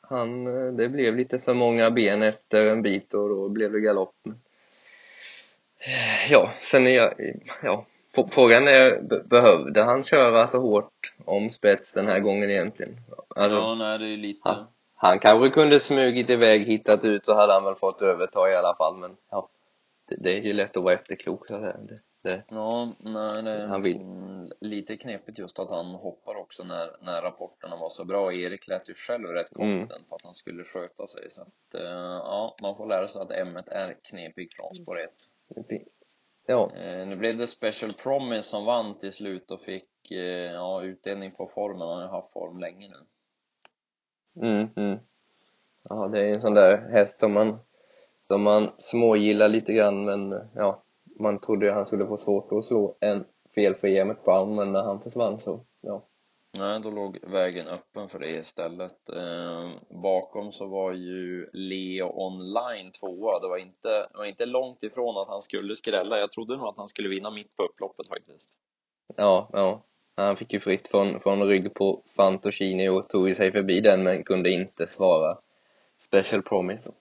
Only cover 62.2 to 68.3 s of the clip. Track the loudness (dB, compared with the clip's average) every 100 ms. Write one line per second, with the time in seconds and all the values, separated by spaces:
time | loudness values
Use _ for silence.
62.2 | -10 -10 -8 -6 -6 -12 -14 -16 -14 -8
63.2 | -4 -2 -4 -8 -10 _ -4 -4 -4 -10
64.2 | -12 -8 -4 -4 -6 -10 -12 -6 -6 -6
65.2 | -8 -10 -10 -10 -8 -8 -4 -4 -2 -4
66.2 | -4 -8 -10 -8 -10 -12 -16 -10 -8 -6
67.2 | -8 -14 -18 _ -8 _ -14 _ -16 -16
68.2 | _